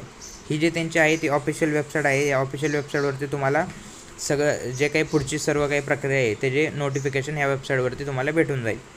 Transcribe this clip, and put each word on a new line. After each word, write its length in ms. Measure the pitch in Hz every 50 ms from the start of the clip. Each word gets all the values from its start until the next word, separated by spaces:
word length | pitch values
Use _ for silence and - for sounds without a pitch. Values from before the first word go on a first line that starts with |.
| 123 - - - - - - - - -
ही 80 | 151 151
जी 120 | 160 170
त्यांची 300 | 160 165 165 165 160 170
आहे 180 | 156 151 160 156
ती 100 | 160 147
ऑफिशियल 440 | 139 147 135 160 151 - 170 156
वेबसाईट 340 | 151 151 143 143 - 156 143
आहे, 220 | 143 135 139 147 143
या 100 | 139 131
ऑफिशियल 340 | 135 131 - 135 151 151
वेबसाईटवरती 540 | 147 147 135 143 - 151 143 143 135 135 143
तुम्हाला 400 | 139 143 143 135 135 143 156 180 190 - - - - - - - - - - - -
सगळं 300 | 151 139 147 147 123 87
जे 300 | - 120 127 127 143 147
काही 160 | 147 156 156
पुढची 360 | 156 - 151 135 - 156 151
सर्व 280 | - - 147 147 147 139
काही 140 | 147 143
प्रक्रिया 360 | 135 143 143 135 - 135 135 135
आहे 160 | 127 110 104
त्याचे 360 | - - 135 127 143 156 156
नोटिफिकेशन 640 | - 143 143 139 131 139 131 143 135 135 127 143 151
ह्या 120 | 151 143 139
वेबसाईटवरती 580 | 139 131 135 - 143 131 127 127 123 143 143
तुम्हाला 260 | 143 139 127 131 151
भेटून 320 | 156 165 156 139 143 131 117
जाईल. 160 | 113 101 120 - - -